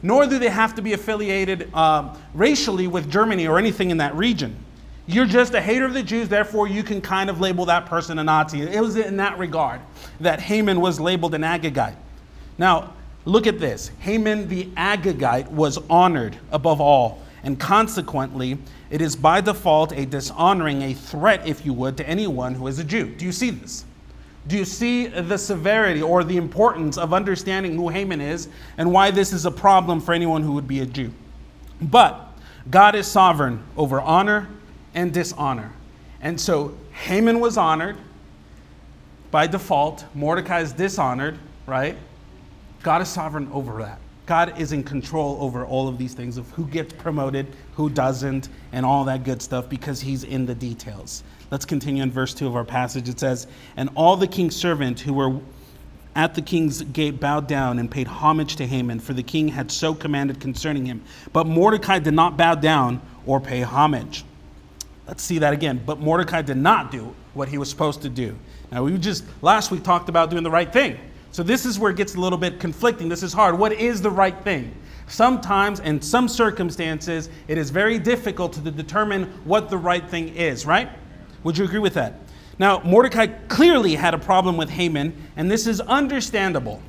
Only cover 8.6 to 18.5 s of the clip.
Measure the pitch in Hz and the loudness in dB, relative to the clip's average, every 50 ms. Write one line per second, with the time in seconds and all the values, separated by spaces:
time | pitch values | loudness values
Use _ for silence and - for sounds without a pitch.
8.6 | 143 165 185 208 226 226 190 220 220 196 196 196 196 202 175 175 185 170 147 160 | -6 -4 0 0 0 0 0 -2 -2 -2 -2 -2 -2 -2 -2 -4 -6 -4 -2 -2
9.6 | 151 127 117 127 - - - - - - - - 151 175 165 - - - 208 214 | -2 -2 -2 -6 -12 -18 -20 -20 -20 -20 -14 -2 0 0 0 0 -2 0 2 2
10.6 | 214 208 190 175 175 185 170 143 151 170 185 180 165 165 160 151 156 160 175 170 | 4 4 4 4 2 2 2 0 0 0 0 0 0 -2 -2 -2 -2 -2 -2 -2
11.6 | 156 160 135 131 117 98 - - - - - - - - - - - - - - | -2 -4 -2 -2 -2 -2 -4 -12 -18 -20 -20 -20 -20 -20 -20 -20 -20 -20 -6 2
12.6 | 175 185 175 160 - - - - - - - - - 151 185 220 220 220 - 214 | 4 4 4 4 2 -4 -14 -18 -18 -18 -20 -12 -4 2 2 4 4 4 0 0
13.6 | 165 135 104 - - - - - - 185 208 226 220 214 214 214 208 170 180 180 | -2 -4 -4 -4 -8 -12 -14 -10 -6 -2 0 0 2 0 0 -2 -2 -4 -4 -6
14.6 | 185 185 180 175 165 196 208 202 160 196 170 135 135 123 117 127 135 131 151 151 | -6 -6 -4 -2 0 0 0 0 0 -2 -2 0 0 2 2 0 -2 -4 0 0
15.6 | 156 147 131 - 151 - 165 175 180 185 170 143 120 107 107 - - - - 151 | 0 0 0 -4 -2 2 6 6 6 6 4 2 -2 -4 -6 -10 -12 -4 -4 0
16.6 | 131 170 156 147 156 143 147 135 123 113 - - - - - - - 131 139 127 | 2 2 2 4 6 6 6 6 6 2 -2 -6 -16 -20 -20 -12 -6 -6 -4 -4
17.6 | - - 190 208 220 220 220 - 165 - - 139 135 135 135 139 127 127 | 0 4 4 4 4 4 0 -6 -6 -4 -2 -4 -4 -4 -4 -6 -4 -4